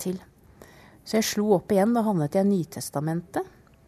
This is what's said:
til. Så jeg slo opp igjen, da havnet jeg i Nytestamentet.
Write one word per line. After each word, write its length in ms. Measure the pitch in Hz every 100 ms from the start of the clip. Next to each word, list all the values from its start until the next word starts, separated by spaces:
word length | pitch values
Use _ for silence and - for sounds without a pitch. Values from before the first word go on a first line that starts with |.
til. 160 | 185 185 - _ - - - - - - -
Så 140 | 220
jeg 80 | 220
slo 220 | - 208 185
opp 100 | -
igjen, 200 | 202 208
da 80 | 240 220
havnet 300 | 190 147 190
jeg 100 | 196
i 20 |
Nytestamentet. 960 | 196 156 - - 143 156 165 180 - 381 - _ _